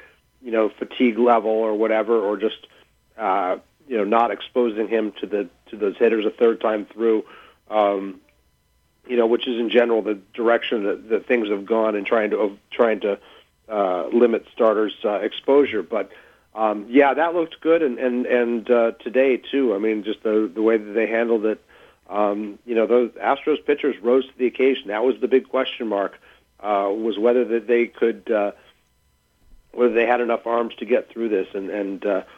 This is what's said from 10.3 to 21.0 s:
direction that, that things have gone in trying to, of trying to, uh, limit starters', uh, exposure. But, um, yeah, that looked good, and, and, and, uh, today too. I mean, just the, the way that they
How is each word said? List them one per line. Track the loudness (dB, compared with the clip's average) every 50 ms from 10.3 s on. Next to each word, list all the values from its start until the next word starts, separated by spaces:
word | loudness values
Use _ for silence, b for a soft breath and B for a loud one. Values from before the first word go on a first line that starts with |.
| -8
direction | -2 2 2 2 2 0 -2 -4 -4 -2
that, | -4 -4 -6 -4 -4
that | -4 -2 0
things | 0 0 0 0 -2
have | -4 -4 -2
gone | -2 0 0 0 0 -2
in | -4 -2
trying | -2 0 0 0 0
to, | 0
of | -2 -2 -2 -4 -8 _ _
trying | -2 0 0 2 0 0
to, | -2 -2 -4 b b b b b b b _ _ _
uh, | -6 -2 -2 0 0 -2 -4 -2 0 2
limit | 4 4 4 4 0 -4 -6 _
starters', | 0 2 2 2 2 0 -2 -4 -4 -4
uh, | -2 -2
exposure. | -2 -4 -4 -6 -6 -2 2 4 4 4 2 0 -4 -6
But, | -4 -4 -6 -6 B B B B B B B B B -6
um, | -2 -2 -2 -2 -4 -4
yeah, | 2 4 4 6 4 4
that | 0 0 0 0
looked | -2 -4 -4 -6 -4
good, | 0 2 2 2
and, | 2 0 -2
and, | -2 -2 -2 -2 -2 0
and, | 0 2 2 2 0 -2 -2 0 2
uh, | 2 2 2 0
today | -2 -6 -8 -2 0 2 2 2 2
too. | 0 -2 -4 -2 0 0 0 0
I | 0
mean, | 0 -2 -2 -2 -4
just | -6 -8 -6 -2
the, | 0 0 0 0 -2 -2
the | 0
way | 2 2 2
that | 2 0 -4 -2
they | -2